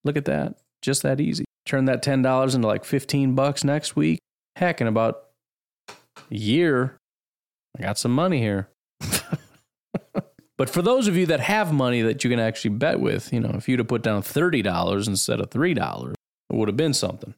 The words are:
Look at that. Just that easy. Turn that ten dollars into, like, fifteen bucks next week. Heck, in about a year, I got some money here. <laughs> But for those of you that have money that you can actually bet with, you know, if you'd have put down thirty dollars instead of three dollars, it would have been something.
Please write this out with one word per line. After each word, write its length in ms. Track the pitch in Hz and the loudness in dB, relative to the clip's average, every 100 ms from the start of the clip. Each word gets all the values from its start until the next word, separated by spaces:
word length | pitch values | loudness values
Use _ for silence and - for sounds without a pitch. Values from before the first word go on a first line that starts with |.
Look 140 | 143 147 | -2 -2
at 80 | |
that. 320 | 143 - - - _ _ | 0 -2 -2 -8 _ _
Just 220 | - 139 | -2 0
that 180 | 143 135 | 0 0
easy. 240 | 151 - - _ - | 0 -2 -6 _ -4
Turn 180 | 139 | 0
that 180 | 135 123 | 2 2
ten 200 | - 135 | 2 2
dollars 320 | 131 131 131 | 4 4 2
into, 120 | 131 113 | 2 2
like, 200 | 104 - | 0 0
fifteen 480 | 143 - 143 135 | -4 0 0 2
bucks 280 | 131 139 143 | 2 0 0
next 320 | 139 147 - | 0 -2 -2
week. 260 | - 156 165 _ _ _ - | 0 0 0 _ _ _ -2
Heck, 240 | 180 160 | -2 0
in 60 | 113 | 0
about 380 | 110 113 - - _ _ _ _ _ - | 2 0 -2 -14 _ _ _ _ _ -20
a 60 | - _ - - | -20 _ -20 -12
year, 680 | 104 107 143 170 127 131 - _ _ _ _ _ _ _ - | -6 0 2 4 2 0 -6 _ _ _ _ _ _ _ -10
I 40 | |
got 160 | 98 104 | -6 -2
some 140 | 120 | 0
money 280 | 127 185 156 | 2 2 2
here. 300 | 113 98 95 _ _ _ | 0 -2 -4 _ _ _
<laughs> 80 | - - - - _ _ _ _ _ - _ - - _ _ - | -6 -6 -6 -8 _ _ _ _ _ -12 _ -10 -10 _ _ -4
But 120 | 135 | -2
for 100 | 175 | 2
those 260 | 185 262 208 | 2 4 4
of 120 | 175 | 2
you 80 | 175 | 2
that 140 | 151 | 2
have 300 | 120 208 190 | 2 0 2
money 300 | 151 127 120 | 2 2 2
that 240 | 113 110 | 2 0
you 60 | 123 | 0
can 100 | 120 | 2
actually 300 | 113 113 - | 0 -2 -4
bet 280 | 104 151 - | 0 0 0
with, 320 | 123 - - | 0 -2 -4
you 100 | 120 | -4
know, 100 | 117 120 | -2 -4
if 120 | - | -2
you'd 100 | 127 | -2
have 100 | 113 | 0
put 140 | 120 | -2
down 200 | 113 104 | 0 -2
thirty 400 | - 139 175 143 | -2 0 2 2
dollars 440 | 98 85 90 101 104 | 0 0 0 0 -2
instead 320 | 95 - 117 | -2 -2 -2
of 120 | 98 | -2
three 240 | 123 170 | 0 0
dollars, 400 | 135 - 50 64 - _ _ _ | 0 -2 -6 -10 -12 _ _ _
it 60 | 113 | 0
would 120 | 107 | 0
have 100 | 104 | 2
been 160 | 156 | 0
something. 400 | 131 92 - - | 0 -2 -6 -14